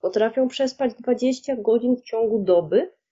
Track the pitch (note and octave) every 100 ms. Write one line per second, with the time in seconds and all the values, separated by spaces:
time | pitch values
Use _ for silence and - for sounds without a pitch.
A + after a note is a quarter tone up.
0 | F3+ G#3 A3 A#3 B3+ - C4+ - B3+ -
1 | B3 A#3 B3+ B3+ - B3+ G#3 A3+ B3 B3
2 | - A3+ A3+ G#3+ F#3 F3 D#3+ G3 F4+ -
3 | _